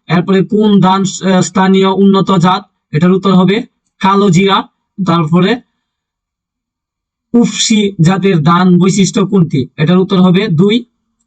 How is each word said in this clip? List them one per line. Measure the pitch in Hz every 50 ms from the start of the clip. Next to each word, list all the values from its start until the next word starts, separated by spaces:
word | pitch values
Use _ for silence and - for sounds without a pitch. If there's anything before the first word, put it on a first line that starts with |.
| _ -
এরপরে | 160 180 170 - 190 190 185
কোন | - 214 208 214 214 202 202
ধান, | 170 185 190 190
আহ, | 196 185 - - - 190 190 180
স্থানীয় | - - - 190 185 190 190 190 190 190
উন্নত | 190 190 202 196 190 190 185 -
জাত? | 202 190 156 185 185 196 - - _ _ _ _
এটার | - 151 170 180
উত্তর | 185 190 190 202 185
হবে | 180 185 175 196 226 247 - _ _ _ _ _ _
কালো | - 190 196 196 202 202
জিরা। | 160 170 196 196 190 190 - - _ _ _ _ _ - 190 180
তারপরে | 170 170 165 147 165 180 185 202 240 254 - _ _ _ _ _ _ _ _ _ _ _ _ _ _ _ _ _ _ _ _ _ _ _ _ _ _ _ _ _ _ _ _ _ -
উফসি | 240 233 - - - - - 226 214 208 196 - -
জাতের | 160 165 190 185 175 196 190 160 139
ধান | 165 175 180 185 185 180 175
বৈশিষ্ট্য | 175 196 - 208 190 165 - - 196 190
কোনটি? | 202 196 170 156 - 143 123 - - -
এটার | 156 160 180 185
উত্তর | 190 185 196 180
হবে | 185 185 175 190 208 220
দুই। | 165 143 185 202 220 247 - - _ _ _ _ _ _ _